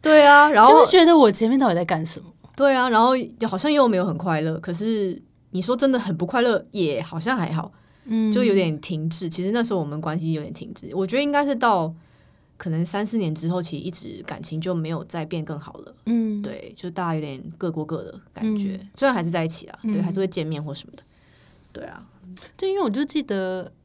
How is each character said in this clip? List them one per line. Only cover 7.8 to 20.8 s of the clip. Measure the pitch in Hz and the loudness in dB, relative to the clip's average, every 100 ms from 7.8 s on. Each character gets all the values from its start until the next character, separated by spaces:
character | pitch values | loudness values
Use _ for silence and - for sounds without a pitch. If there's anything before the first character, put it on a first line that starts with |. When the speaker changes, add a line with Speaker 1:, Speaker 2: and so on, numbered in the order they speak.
| _ _ 269 | _ _ -6
Speaker 2:
嗯。 | 220 220 | -2 0
Speaker 1:
就 | 214 | 2
有 | 240 | 2
点 | 196 170 151 | 2 0 -4
停 | - 160 156 | -6 -6 -6
滞， | 165 175 | -6 -6
其 | 165 | -6
实 | 185 | -4
那 | 233 | -2
时 | 233 | -2
候 | 190 | -2
我 | |
们 | 156 151 | -4 -6
关 | 156 160 | -6 -6
系 | 160 | -4
有 | 156 | -6
点 | 147 | -8
停 | - - | -14 -16
滞， | - - | -16 -10
我 | 170 190 | -6 -4
觉 | 240 | -2
得 | |
应 | 285 | 0
该 | 285 | 0
是 | 285 | 0
到 | 247 240 196 160 165 _ _ _ _ _ _ | 0 2 0 -2 -8 _ _ _ _ _ _
可 | 180 | -6
能 | 160 | -4
三 | 170 - 311 | -4 -4 -4
四 | 226 | -2
年 | 175 | -2
之 | 156 165 | -4 -4
后， | 180 | -4
其 | 170 147 | -4 -8
实 | |
一 | 180 | -10
直 | 170 - - - | -10 -12 -14 -12
感 | - | -10
情 | - 156 | -8 -8
就 | 170 | -4
没 | 175 160 | -4 -4
有 | 165 | -6
再 | 160 175 | -8 -10
变 | 156 170 | -8 -8
更 | 156 156 | -8 -12
好 | 147 | -12
了。 | - - - - | -20 -20 -14 -4
Speaker 2:
嗯。 | 233 220 208 | -2 -2 -4
Speaker 1:
对， | 202 - - - | -8 -12 -16 -14
就 | - | -12
大 | - 175 | -6 -4
家 | |
有 | 160 | -4
点 | 151 135 - 165 | -6 -12 -16 -8
各 | 180 | -6
过 | 165 | -6
各 | 151 165 | -8 -8
的 | - - _ | -10 -18 _
感 | - 220 214 | -8 -4 -4
觉， | 196 190 | -4 -8
Speaker 2:
嗯。 | 190 - | -14 -2
Speaker 1:
虽 | 269 | -2
然 | |
还 | 233 | 0
是 | 170 | -2
在 | 170 | -2
一 | 165 | -4
起 | 165 - | -6 -12
啦， | - | -10
对， | 226 202 | -4 -2
Speaker 2:
嗯。 | |
Speaker 1:
还 | 190 | -2
是 | 190 | -2
会 | 190 | -4
见 | - | -4
面 | 156 151 | -6 -6
或 | 151 | -8
什 | 143 | -12